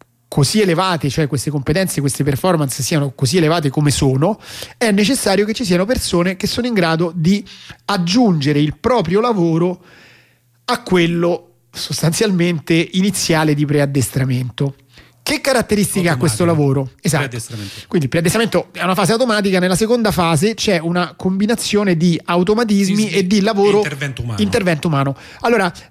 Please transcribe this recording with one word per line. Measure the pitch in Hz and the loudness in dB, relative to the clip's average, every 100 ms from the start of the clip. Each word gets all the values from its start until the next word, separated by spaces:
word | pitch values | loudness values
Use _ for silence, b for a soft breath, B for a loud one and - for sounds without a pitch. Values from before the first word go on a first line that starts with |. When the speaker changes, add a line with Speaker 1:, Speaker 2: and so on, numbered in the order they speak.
| _ _ _ | _ _ _
Speaker 1:
così | - 139 214 | 0 0 2
elevate, | 196 165 185 165 143 | 2 2 0 -2 -2
cioè | 143 151 | -2 -2
queste | 143 - | -2 -4
competenze, | 143 131 165 185 - | -4 -2 -2 -2 -2
queste | 143 - | -2 -2
performance | 143 135 185 175 139 - | -2 0 0 0 0 -4
siano | 131 165 143 | -2 -2 -2
così | - 131 175 | -2 0 2
elevate | 156 170 143 | 2 2 0
come | 143 147 | 0 0
sono, | - 135 131 170 214 B B B - | 2 0 2 0 -2 B B B -4
è | 233 | 0
necessario | 202 208 262 214 196 | 2 2 0 2 2
che | 208 | 0
ci | 220 | -2
siano | 220 180 | 0 0
persone | 196 254 - 175 175 185 | 2 -2 -2 0 0 -2
che | 196 | -4
sono | - 240 | -4 -2
in | |
grado | 220 170 160 175 | 0 0 0 -2
di | 175 160 202 202 B B B - | 0 0 0 -2 B B B -4
aggiungere | 202 170 208 240 165 139 147 | -2 0 2 4 4 2 2
il | 151 - | 0 -2
proprio | 233 247 160 196 | 0 0 2 0
lavoro | 247 214 170 160 175 180 b b b b b b b _ - | 0 0 0 2 0 -4 b b b b b b b _ -6
a | 240 | -6
quello | - 185 170 170 170 170 - _ _ | 0 0 2 0 -2 -2 -8 _ _
sostanzialmente | - - 135 156 165 220 185 170 165 - 165 165 | -14 -8 -4 -2 0 0 2 0 -2 0 0 0
iniziale | 185 202 190 - 160 156 | 0 0 -2 0 0 2
di | 147 143 | 0 0
preaddestramento. | 151 143 139 127 - 131 127 127 - 139 - b b b _ | 0 0 0 -2 -2 -2 -2 -4 -4 -6 -6 b b b _
Che | - 302 | -6 -4
caratteristiche | - 262 - 208 190 202 175 | 0 0 2 0 0 0 0
ha | 135 | 0
questo | 147 110 | 0 0
Speaker 2:
Automatico. | 175 160 143 | 2 2 2
Speaker 1:
lavoro? | 139 135 - | 0 -2 -6
Esatto. | 170 156 131 | -4 -2 -2
Speaker 2:
Preaddestramento. | 120 - 117 101 B - | -8 -12 -12 -12 B -4
Speaker 1:
Quindi | 190 135 | -2 0
il | |
preaddestramento | - 170 214 226 180 - | 0 0 0 0 -2 -4
è | 175 | -4
una | 175 185 | -2 0
fase | 180 | 2
automatica, | 226 254 214 196 185 | 2 2 2 2 2
nella | 180 185 | 2 0
seconda | 220 240 214 | 2 2 2
fase | 180 165 160 202 | 0 2 2 2
c'è | 220 - 175 | 0 0 0
una | 165 175 170 | 0 -2 -2
combinazione | - 190 190 208 226 - 208 202 170 | -4 -4 0 0 0 0 0 2 2
di | 175 165 | 2 0
automatismi | - 175 180 214 240 202 196 202 | 0 0 2 2 2 2 2 0
Speaker 2:
Sì, | 214 | 0
sì. | |
Speaker 1:
e | 185 185 | 0 0
di | 208 | 2
lavoro | 196 208 202 202 | 2 2 4 4
Speaker 2:
E | |
intervento | 202 143 143 131 | 0 -4 -8 -6
umano. | 117 104 | -6 -2
Speaker 1:
intervento | 208 233 180 156 175 | -2 0 0 0 0
umano. | 143 139 135 B B | 0 0 -4 B B
Allora, | 240 233 185 B B | 0 0 0 B B